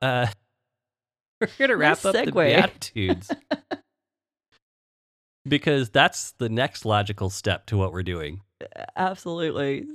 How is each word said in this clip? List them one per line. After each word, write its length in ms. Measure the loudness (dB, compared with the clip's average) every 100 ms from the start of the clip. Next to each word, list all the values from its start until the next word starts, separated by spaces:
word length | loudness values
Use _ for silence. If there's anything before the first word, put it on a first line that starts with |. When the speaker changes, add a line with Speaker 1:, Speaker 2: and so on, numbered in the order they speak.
Speaker 1:
uh, 240 | -2 0 -2 -4 _ _ _ _
<laughs> 580 | _ _ _ _ _ -6
we're 60 | -6
here 180 | 0 0
to 100 | 4
Speaker 2:
Nice 300 | 4 2 2
Speaker 1:
wrap 100 | 0
up 100 | 2
the 60 |
Speaker 2:
segue. 140 | 2 4
Speaker 1:
Beatitudes. 880 | 6 4 0 -8 -2 -2 -2 -6 -8 -6
Speaker 2:
<laughs> 220 | -8 -8 -14 _ _ _ _ _ _ _ _ _ _ _ _ _ _ _ _ 0
Speaker 1:
Because 420 | 0 2 2 2
that's 440 | 4 4 2 -10
the 160 | -6 -2
next 360 | 0 -2 -2 0
logical 440 | 2 2 -4 -6
step 340 | -4 -2 -2 0
to 100 | 0
what 140 | 0
we're 100 | -2
doing. 380 | -4 -6 -6 -10 -16 -18 -16 -14 -10 -4
Speaker 2:
Absolutely. 920 | -4 -4 -8 -4 -2 0 -2 -2 -6